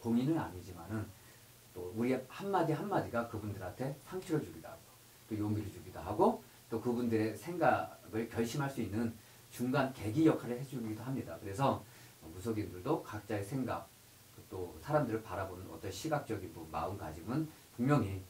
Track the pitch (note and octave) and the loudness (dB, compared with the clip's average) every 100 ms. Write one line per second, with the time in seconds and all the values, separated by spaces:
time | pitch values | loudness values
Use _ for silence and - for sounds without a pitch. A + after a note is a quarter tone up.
0 | A#2 A#2 C3+ D#3+ - F2+ F#2 F2 F2+ A2 | 4 4 4 2 0 -6 -12 -12 -4 -4
1 | G#2 - - - - - - F#2 F2+ G2 | -4 -10 -20 -20 -20 -20 -16 -8 -6 0
2 | A#2+ B2+ - - G3 G4 E3 G#3+ G3+ F#3 | 2 2 0 -6 0 2 4 2 2 0
3 | G2+ A#2 A#2 G#2+ G#2 F#2+ G2 - C3 D#3 | 0 0 0 -2 -4 -4 -6 -4 -4 -4
4 | - F#3 - D#3 - - - - - - | -6 -8 0 0 0 -10 -14 -16 -18 -20
5 | - - - G#2 G#2 G#2+ - - - F2 | -20 -20 -6 -2 0 0 -2 -8 -12 -10
6 | E2 G#2 G#3 A3+ - - - A2+ B2 A#2+ | -6 4 6 4 -8 -20 -6 -2 0 2
7 | A#2+ A2+ A2 G#2 - F3 C#3+ - - - | 2 4 2 0 -6 4 6 4 2 -8
8 | - A2 A2+ - A#2 D3+ C#3 - G#2 G2+ | -6 -4 -2 0 0 2 -2 -2 -2 0
9 | A#2 - - - - - B2 C#3 B2+ - | 0 -2 -14 -20 -18 -2 2 4 2 0
10 | G#2 G#2+ D#3+ - A2+ A#2+ C#3 C3 A2+ G#2+ | 0 6 8 6 0 -4 -4 -4 -4 -4
11 | B2 C3 - - - G2 C3+ B2 - - | -4 -4 -4 -8 -6 2 2 2 -4 -18
12 | - - - F2 A2+ G#2 F2+ F2+ F#2+ E3 | -20 -18 -16 -6 -2 -2 -2 -4 0 0
13 | - G#2 - G#2+ G2 C3+ A#2 F#2+ - - | 0 -8 -2 -2 0 -2 0 -2 -6 -18
14 | - - - - - F#2+ F2 - - D3+ | -20 -20 -20 -20 -10 -6 -6 -8 2 2
15 | B2+ A2 - G#2 - F2+ G2 - G2 - | 4 0 -2 -4 -4 -6 -10 -8 -6 -4
16 | D#3+ D3 - G#2 F2+ F2 D#2+ D#2 F#2 G2+ | 0 0 0 -4 -4 -10 -6 -4 -2 -4
17 | - D#2 E2+ C#3 D#3 - - - B2+ C#3+ | -6 -8 -2 0 0 -6 -18 0 4 6
18 | G#2 F#2+ - | 4 -2 -6